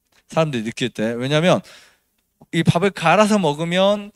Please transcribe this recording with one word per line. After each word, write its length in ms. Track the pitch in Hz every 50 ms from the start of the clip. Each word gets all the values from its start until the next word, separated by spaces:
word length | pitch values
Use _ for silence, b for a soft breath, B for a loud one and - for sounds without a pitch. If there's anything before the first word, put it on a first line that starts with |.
| _ _ _ _ _ _
사람들이 340 | - 160 160 156 135 117 104
느낄 280 | 117 - - 131 113
때. 220 | - - 107 113 120
왜냐면 500 | 120 123 135 151 151 165 180 151 104 B B B B B B B B B _ _ _ _ _ _ _ _ _ -
이 100 | 165 156
밥을 280 | - - 175 185 202
갈아서 480 | - - 165 160 165 202 214 202 214 208
먹으면 720 | 180 147 143 147 165 170 175 185 190 196 208 208 202 208 -